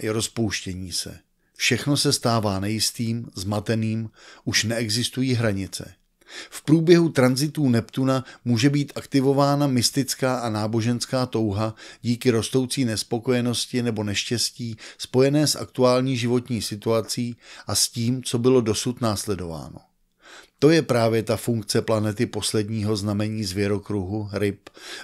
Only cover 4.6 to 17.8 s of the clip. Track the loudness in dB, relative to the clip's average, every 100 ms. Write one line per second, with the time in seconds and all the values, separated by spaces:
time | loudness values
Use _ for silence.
4.6 | 0 -2 -2 -2 -2 -2 0 2 0 0
5.6 | -4 -8 -14 -18 _ _ -20 -18 -16 -8
6.6 | 4 4 8 6 6 4 4 2 -2 0
7.6 | 2 2 0 -2 0 0 -2 -6 -2 2
8.6 | 4 2 0 -6 -2 2 4 4 4 4
9.6 | 2 2 2 0 -2 -2 -2 -2 -2 -2
10.6 | 0 0 0 -2 -2 -2 -2 0 0 0
11.6 | -2 -6 -16 -6 -4 0 2 2 2 -2
12.6 | -2 -2 -2 -2 -4 -4 0 0 0 -2
13.6 | -4 -4 -2 -2 -4 -4 -2 -2 -4 -6
14.6 | -10 -12 -16 -16 -2 2 4 4 2 0
15.6 | -4 2 4 4 2 -2 0 0 0 -4
16.6 | -4 -6 0 0 0 -4 -6 -8 -16 -14
17.6 | -6 -2